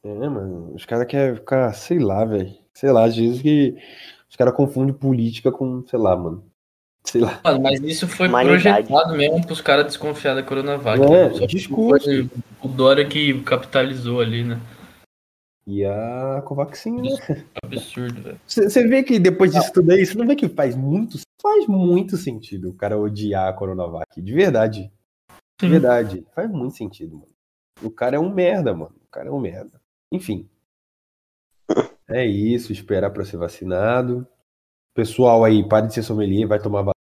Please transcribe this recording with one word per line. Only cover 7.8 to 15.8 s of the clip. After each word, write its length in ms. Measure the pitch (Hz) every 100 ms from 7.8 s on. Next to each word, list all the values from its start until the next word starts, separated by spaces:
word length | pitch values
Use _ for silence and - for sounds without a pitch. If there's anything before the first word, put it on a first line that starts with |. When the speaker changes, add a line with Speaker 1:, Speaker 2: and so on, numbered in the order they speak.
Speaker 2:
isso 260 | 147 165 180
foi 200 | - 180
Speaker 3:
Humanidade. 340 | 123 131 175 190 202 220
Speaker 2:
projetado 280 | 143 165 156
mesmo 280 | 147 165 170
pros 140 | 160
caras 240 | - 143 143
desconfiar 480 | - 151 147 139 135
da 80 |
Coronavac, 580 | 135 135 139 143 131 127
Speaker 1:
É, 40 | 139
Speaker 2:
né? 240 | 175 170
Só 60 | 165
que 80 | -
Speaker 1:
discurso. 580 | 190 - 139 226 139 143
Speaker 2:
foi 240 | 139 127 120 - -
o 60 | 135
Dória 360 | 131 131 139 143
que 340 | 151 147 131
capitalizou 760 | - 127 - 139 127 131 120 123
ali, 220 | 113 117
né? 160 | 120 113 117 - - _ _ _ _ _ _ _ -
Speaker 1:
E 160 | 101